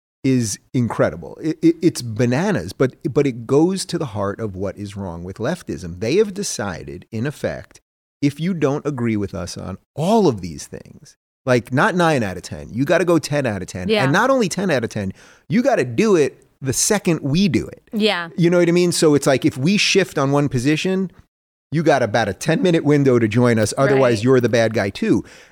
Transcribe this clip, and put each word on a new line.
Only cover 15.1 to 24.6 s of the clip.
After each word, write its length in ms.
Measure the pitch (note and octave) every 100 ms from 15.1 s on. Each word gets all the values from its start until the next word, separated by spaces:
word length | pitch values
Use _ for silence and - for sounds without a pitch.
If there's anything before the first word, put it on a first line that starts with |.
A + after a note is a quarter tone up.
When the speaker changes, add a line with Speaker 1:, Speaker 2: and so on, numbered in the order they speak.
| - - - _
Speaker 1:
you 140 | G3+
gotta 220 | C4 G#3 B2+
do 300 | A2+ A3 F3+
it 280 | C3+ - _ _
the 140 | C3
second 460 | - - G#3 - D#3+
we 260 | C3+ D#3 G3
do 180 | D#3 -
it. 220 | - _
Speaker 2:
Yeah. 340 | G#3+ G#3+ F3+ E3+ -
Speaker 1:
You 140 | E3+
know 80 | F3
what 100 | E3+
I 40 |
mean? 200 | E3+ F3
So 220 | - D#3+
it's 120 | C#3+ D3+
like, 200 | C3+ D#3
if 100 | C3
we 220 | D3 G3+
shift 400 | - G3 F3+ D3+
on 140 | C#3
one 180 | C#3+ C#3+
position, 600 | C3 C3 D#3 F#3 F#3+ F#3 - _ _ _ _ _
you 100 | D3
got 180 | D#3 C#3
about 280 | A#2 A#2 G#2
a 40 |
ten-minute 520 | F#2 - D#3+ F3+ E3
window 340 | C#3+ D3 C3+ A#2+
to 80 | A2+
join 320 | A#2 B2 A2+
us. 160 | G#2 -
Otherwise, 420 | C#3 C3+ B2+ A2+
Speaker 2:
Right. 60 |
Speaker 1:
you're 160 | A#2+ C3
the 80 | A#2
bad 240 | A#2